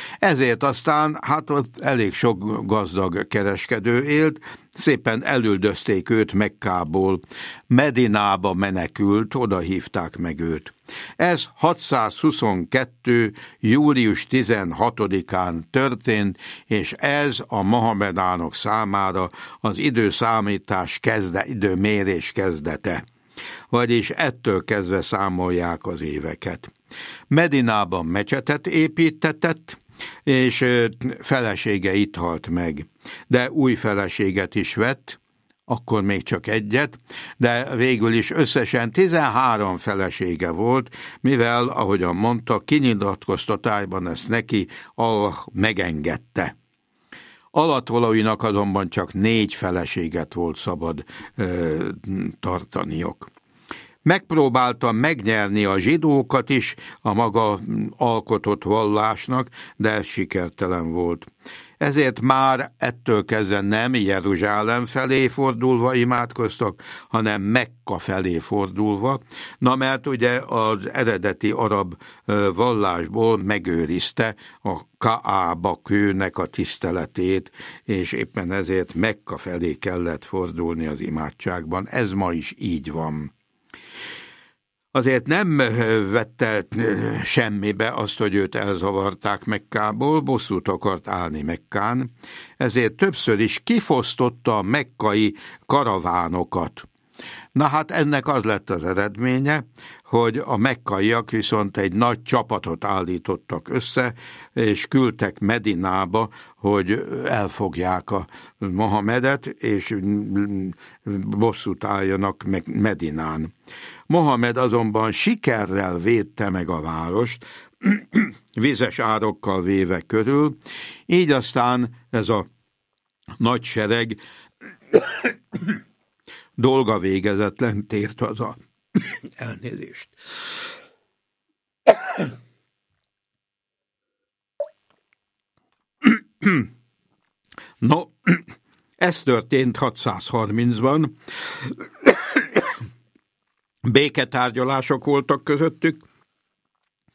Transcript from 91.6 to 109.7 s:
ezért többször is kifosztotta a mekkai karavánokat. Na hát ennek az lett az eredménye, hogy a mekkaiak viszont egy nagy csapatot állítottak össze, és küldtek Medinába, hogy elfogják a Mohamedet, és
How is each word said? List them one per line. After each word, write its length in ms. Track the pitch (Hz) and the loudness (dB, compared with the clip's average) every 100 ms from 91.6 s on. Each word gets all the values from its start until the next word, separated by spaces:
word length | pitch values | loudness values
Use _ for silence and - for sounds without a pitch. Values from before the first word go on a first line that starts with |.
| _ 104 104 123 123 _ - - - - | _ -2 0 0 -4 _ -20 -20 -18 -4
ezért 360 | 127 113 113 | 0 2 2
többször 480 | - 196 139 - 104 | 2 0 2 0 2
is 200 | 113 - | 2 -2
kifosztotta 920 | - 233 - 135 - - 123 123 - 107 | 0 0 2 0 0 0 0 0 0 0
a 40 | |
mekkai 720 | 95 139 - - 107 107 104 - - - - | 2 0 -2 -2 0 4 2 0 -16 -18 0
karavánokat. 1200 | 139 117 95 87 87 82 90 87 90 82 - - _ _ _ - - - | 2 2 0 0 0 0 -2 -2 -2 -4 -8 -20 _ _ _ -18 -18 -4
Na 140 | 127 147 | 0 2
hát 220 | 151 151 | 2 -2
ennek 380 | 165 147 143 143 | 0 2 0 0
az 140 | 135 | 0
lett 280 | 107 104 - | 2 -2 -2
az 140 | 90 | -4
eredménye, 800 | 82 92 104 101 127 127 139 151 123 - - - | -2 -2 -2 -2 0 0 0 -2 -4 -18 -20 -20
hogy 360 | - 117 117 117 | 0 2 2 0
a 120 | - 110 | -2 0
mekkaiak 720 | 131 123 - 98 104 117 110 | 2 0 -2 0 2 2 0
viszont 460 | 113 101 107 101 104 | -4 0 0 0 -2
egy 160 | 98 | -2
nagy 300 | 98 120 120 | 2 2 0
csapatot 640 | - 123 - 101 - 82 | 0 0 0 -4 -4 -6
állítottak 840 | 101 95 87 90 - 90 - 82 - | -2 -2 -2 -4 -4 -6 -4 -10 -4
össze, 460 | 127 - 135 123 120 - - - | -4 -2 -2 -2 -4 -18 -20 -10
és 340 | - 113 101 - | 0 2 2 2
küldtek 520 | 131 123 - 101 - | 2 2 2 -4 0
Medinába, 920 | 101 117 104 87 92 95 90 110 110 - - _ | 0 2 0 -2 0 0 0 0 0 -6 -20 _
hogy 340 | 101 101 90 110 - 82 | 0 2 2 -2 -2 -6
elfogják 840 | - 110 95 - 98 87 90 92 - | -2 -2 -2 -4 -6 -2 -2 -2 -2
a 160 | 98 82 - - - | -6 -6 -16 -20 -10
Mohamedet, 880 | 101 90 110 104 101 123 131 139 147 | -6 0 0 0 0 0 0 -2 -6
és 500 | - 113 | -6 -2